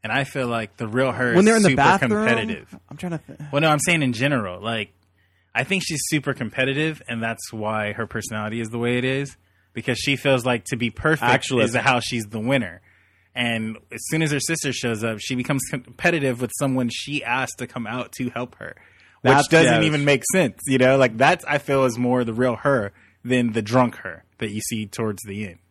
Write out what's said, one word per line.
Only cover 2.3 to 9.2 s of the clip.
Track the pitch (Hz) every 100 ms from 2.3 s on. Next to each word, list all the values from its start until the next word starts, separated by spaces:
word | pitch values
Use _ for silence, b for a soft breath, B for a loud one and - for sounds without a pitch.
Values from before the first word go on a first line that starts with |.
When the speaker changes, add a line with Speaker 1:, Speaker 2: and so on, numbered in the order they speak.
| 120 110 - - - _
Speaker 2:
I'm | 147
trying | 180
to | 160
th- | - - 147
Speaker 1:
Well, | 143
no, | 160
I'm | 151
saying | 156 165
in | 135
general. | 110 139 139 101 90
Like, | 107 113 104 _ _ _ _ _ _ 113
I |
think | - 196
she's | - 151
super | - 156 139
competitive, | 131 113 - 131 135 156 151 -
and | 117
that's | 113 113 -
why | 113 107 107 104
her | 101 110
personality | 117 - 107 107 113
is | 110
the | 117
way | 120 123
it |
is, | 131 135